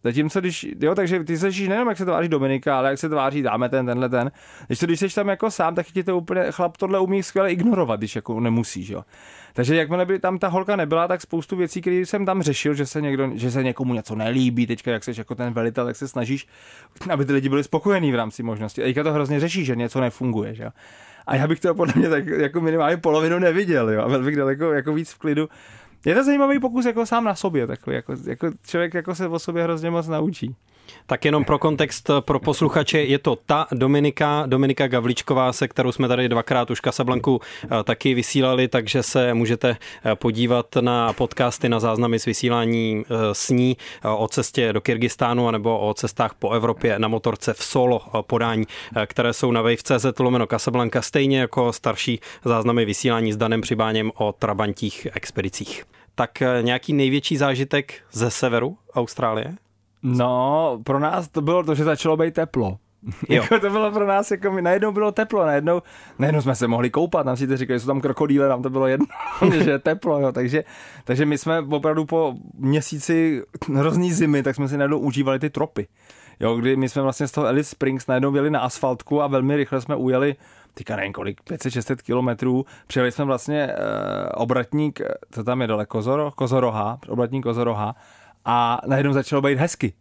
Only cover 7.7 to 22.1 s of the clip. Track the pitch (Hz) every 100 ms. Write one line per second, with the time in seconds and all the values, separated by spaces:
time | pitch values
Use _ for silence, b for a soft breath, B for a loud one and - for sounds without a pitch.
7.7 | 196 143 107 107 113 - 113 117 113 113
8.7 | - 90 101 - B B B B - 123
9.7 | 160 151 180 180 190 185 185 190 180 190
10.7 | 202 151 160 175 180 - 165 - 185 170
11.7 | 190 180 180 180 208 190 190 151 135 147
12.7 | 143 135 156 147 135 135 113 123 123 127
13.7 | 120 127 117 - 110 110 127 127 120 117
14.7 | 117 - 113 - 113 110 120 123 117 117
15.7 | 117 120 120 135 131 117 135 - B B
16.7 | B B - 180 151 135 139 135 139 139
17.7 | 160 202 196 156 120 110 - 117 107 107
18.7 | - 127 127 151 151 139 147 170 180 139
19.7 | 120 120 139 123 - 127 110 107 110 113
20.7 | - B B B B B 131 151 165 180
21.7 | 170 165 165 175